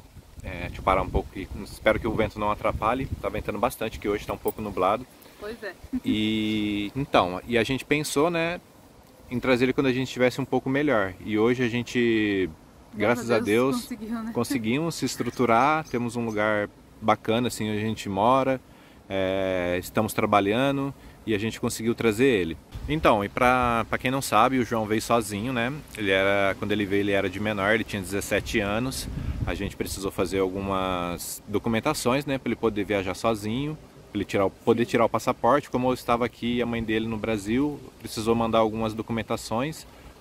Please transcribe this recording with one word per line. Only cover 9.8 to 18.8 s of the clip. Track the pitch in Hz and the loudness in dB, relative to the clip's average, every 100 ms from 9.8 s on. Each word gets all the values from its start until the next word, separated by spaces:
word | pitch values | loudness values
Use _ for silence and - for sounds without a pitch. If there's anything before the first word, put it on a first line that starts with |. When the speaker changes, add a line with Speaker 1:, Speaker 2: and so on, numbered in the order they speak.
| 135 | 2
Speaker 1:
a | |
gente | 127 131 | 2 -2
estivesse | 123 127 - | 2 2 2
um | |
pouco | 131 127 135 | 0 0 0
melhor. | 135 147 113 95 92 | 0 2 2 2 -4
E | 90 104 | -2 2
hoje | 113 123 | 4 4
a | 123 | 0
gente, | 120 117 127 117 113 104 98 87 78 - - - | 0 -2 0 2 4 2 2 0 -4 -20 -20 -16
Speaker 2:
Graças | 104 104 120 117 | -2 2 2 2
Speaker 1:
graças | |
Speaker 2:
a | 117 | 0
Speaker 1:
a | |
Speaker 2:
Deus, | 98 110 135 | 4 2 2
Speaker 1:
Deus, | 247 | 0
Speaker 2:
conseguiu, | - 226 214 233 | -6 -12 -8 -8
né? | 226 | -6
Speaker 1:
conseguimos | 220 117 277 107 131 165 | -4 -2 -2 0 -2 -2
se | - | -4
estruturar. | 131 - 120 - 117 113 139 156 151 | -4 -4 -6 0 4 6 6 2 -2
Temos | 123 120 | -4 -4
um | 120 | -4
lugar | 117 104 107 104 104 - - - | -4 0 0 0 -2 -8 -20 -6
bacana, | 110 107 - 113 120 | 2 2 2 0 0
assim, | - 107 | -2 -4
onde | 104 | -2
a | |
gente | 110 110 101 | -2 -4 -4
mora. | 95 113 135 131 131 - - | 2 4 6 4 -2 -6 -20